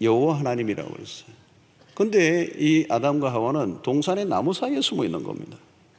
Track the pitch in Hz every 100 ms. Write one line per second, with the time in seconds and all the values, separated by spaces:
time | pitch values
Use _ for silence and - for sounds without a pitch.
0 | 113 113 147 151 139 120 110 98 - -
1 | - - - - _ _ _ _ _ -
2 | 214 208 160 175 170 - 151 160 - 120
3 | 143 147 139 120 117 151 110 85 - 139
4 | 147 185 202 95 135 190 254 277 - 196
5 | 110 82 57 50 - - - _ _